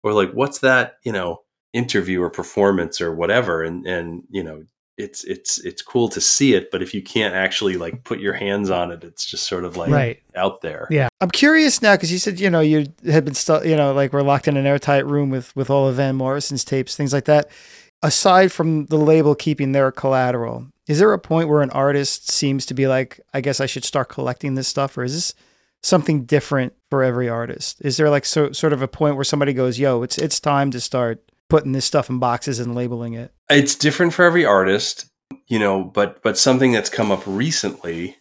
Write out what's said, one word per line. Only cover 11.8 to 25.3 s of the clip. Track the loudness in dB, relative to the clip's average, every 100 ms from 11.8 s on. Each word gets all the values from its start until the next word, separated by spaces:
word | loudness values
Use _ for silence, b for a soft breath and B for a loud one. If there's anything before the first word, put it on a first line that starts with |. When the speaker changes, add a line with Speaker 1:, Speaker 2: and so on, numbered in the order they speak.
Speaker 3:
now, | 4 4
'cause | 2
you | -2
said, | -4 -2
you | 0
know, | 4
you | 4 2 0 -8
had | 2 2 2
been |
stu-, | -4 0 2 2
you | 2
know, | 2
like, | 2 0
we're | 0
locked | 2 2 2
in | 0
an | 2
airtight | 0 2 2
room | 2 0 0
with, | -4 -6
with | -6 0
all | 2 2
of | 2
Van | 0 0
Morrison's | -2 -2 -4 -6
tapes, | -2 -4 -4 -4
things | -2
like | -2 4
that. | 2 2 B B B B _
Aside | -2 2 6 6 6
from | 2 0 0 0
the | 2
label | 6 6 6
keeping | 2 0 -2 0
their | 2 0
collateral, | 0 0 2 0 -2 -4 -8 -14 _ -4
is | 2
there | 4
a | 2
point | 0 0 2
where | 2
an | 2
artist | 0 0 0 -2 -6 -6
seems | -2 -2 -2 -4
to |
be | -2 0
like, | 0 -2 -10 _
"I | -6
guess | -4 -2
I | -4
should | -4
start | -4 -4 -4
collecting | -6 -6 -6 -6
this | -4 -4
stuff," | -4 -4 -4
or |
is | -6
this | -6 -8